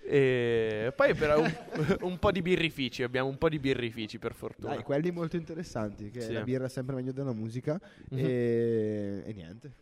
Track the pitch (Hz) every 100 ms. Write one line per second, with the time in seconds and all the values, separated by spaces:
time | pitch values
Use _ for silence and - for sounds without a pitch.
0 | - 143 131 127 120 117 110 107 113 -
1 | 277 180 151 151 160 160 - - 151 190
2 | 180 180 208 196 175 185 165 143 127 -
3 | 123 123 131 135 165 151 135 127 120 113
4 | 110 113 117 - 113 - 113 139 110 143
5 | 170 175 165 170 156 160 175 120 107 101
6 | 104 117 117 113 107 131 127 135 131 131
7 | 127 131 139 113 113 120 - 160 - -
8 | - 131 131 123 120 117 117 113 107 104
9 | 101 98 87 107 80 107 143 123